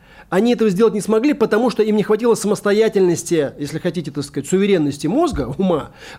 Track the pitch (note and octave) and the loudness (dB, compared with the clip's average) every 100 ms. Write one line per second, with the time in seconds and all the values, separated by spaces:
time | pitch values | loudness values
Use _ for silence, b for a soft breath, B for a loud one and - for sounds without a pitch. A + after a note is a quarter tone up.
0 | B B - F3+ A#3 A3+ A3 F3+ A3+ G3 | B B -4 0 2 2 2 4 2 2
1 | G3 A3 D4 - G#3+ G#3 B3 - G#3+ G#3+ | 0 2 2 2 2 2 2 0 2 2
2 | G3 G#3+ A#3 G#3 G3+ G3 G#3 G#3 A3 G3+ | 2 2 2 0 0 -2 0 2 2 2
3 | F3+ D#3 - E3 C3 - C#3+ D3 F3+ E3+ | 2 0 -2 -2 -2 -6 -10 -6 -6 -6
4 | C#3+ D3 C#3 C#3+ C#3 F#3 G3+ F#3 C#3+ C#3+ | -6 -8 -8 -8 -2 0 2 2 0 -2
5 | D#3 C4 E4+ F3+ A#2+ C#3+ F#3 D3+ A#2 B | -2 0 0 -2 -4 -2 0 0 -4 B
6 | B | B